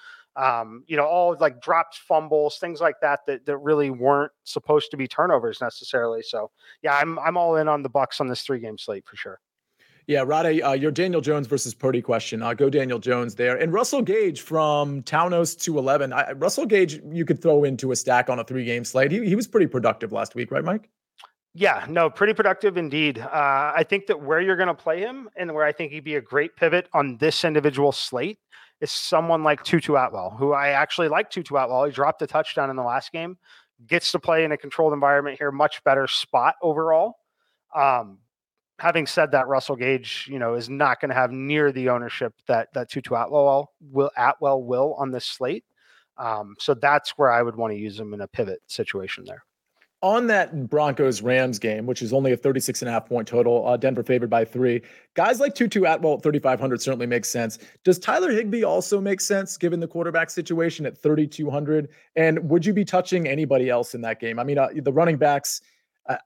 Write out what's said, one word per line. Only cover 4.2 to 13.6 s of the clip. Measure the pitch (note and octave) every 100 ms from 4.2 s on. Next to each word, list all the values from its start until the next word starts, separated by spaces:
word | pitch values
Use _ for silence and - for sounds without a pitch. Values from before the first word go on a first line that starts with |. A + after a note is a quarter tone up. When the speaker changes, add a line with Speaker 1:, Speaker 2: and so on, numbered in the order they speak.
| D3 _
Speaker 1:
supposed | - - - D3+ D3+
to | C#3+
be | B2+
turnovers | - F3 C3+ A2+ G2+
necessarily. | A#2+ - - C3 A#2 A2+
So, | - A2 G#2+ _ - -
yeah, | D3+
I'm, | C#3+ D#3+ D#3+
I'm | D#3 F3
all | E3+ D#3+
in | D#3
on | D3
the | C3+
Bucs | C#3 C3 -
on | B2+
this | B2
three-game | - B2+ A2+ G#2+
slate | - G2
for | - G#2
sure. | G#2 F#2+ _ _ _ _ _ _ -
Speaker 2:
Yeah, | C#3+
Rade, | C3 D#3 E3 D#3+
uh, | C#3
your | C3+ D3+
Daniel | D3 F#3 E3
Jones | C#3 D3 A#2+
versus | C#3+ A#2+
Purdy | - C3 B2
question. | B2+ A2+ - A2+
Uh, | A#2
go | A#2 C3+
Daniel | C#3+ B2+ A#2
Jones | B2 B2 A#2
there. | A2 B2
And | B2+